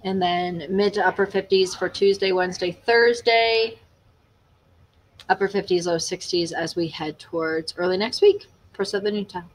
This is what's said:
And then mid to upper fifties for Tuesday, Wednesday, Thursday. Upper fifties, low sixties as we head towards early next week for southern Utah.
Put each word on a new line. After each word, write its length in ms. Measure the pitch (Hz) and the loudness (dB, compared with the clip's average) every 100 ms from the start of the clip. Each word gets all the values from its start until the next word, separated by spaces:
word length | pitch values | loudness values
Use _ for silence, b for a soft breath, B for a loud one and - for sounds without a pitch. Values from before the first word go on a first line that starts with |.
And 160 | 190 190 | -2 0
then 460 | 180 175 180 170 156 | 0 0 -2 -6 -4
mid 280 | 190 202 208 | 0 2 2
to 100 | 185 | 0
upper 220 | 180 196 | 2 0
fifties 480 | 196 190 190 185 - | 0 2 2 2 0
for 120 | 180 | -6
Tuesday, 440 | - 196 196 190 | 2 2 4 2
Wednesday, 400 | 185 180 180 180 | 0 0 -2 -6
Thursday. 1040 | 175 - 233 233 233 233 226 226 226 226 226 _ _ _ _ _ _ _ _ _ _ _ _ _ _ - | -4 2 4 4 4 2 4 4 2 0 -4 _ _ _ _ _ _ _ _ _ _ _ _ _ _ -4
Upper 180 | 185 196 | -2 0
fifties, 380 | 196 185 180 175 | -2 0 -2 0
low 140 | 165 | -2
sixties 540 | - 180 - 180 170 | -4 -8 -4 -4 -4
as 220 | 165 165 - | -4 -6 -4
we 120 | 165 | -4
head 320 | - 156 151 | -4 -8 -8
towards 560 | - 170 160 160 160 - | -8 -6 -4 -4 -6 -4
early 200 | 180 185 | -2 -2
next 220 | 220 - | -2 4
week 280 | 415 392 - _ _ | 4 4 -4 _ _
for 100 | - | -8
southern 300 | 196 202 202 | -4 -2 -2
Utah. 300 | 208 196 180 175 | -4 -6 -10 -14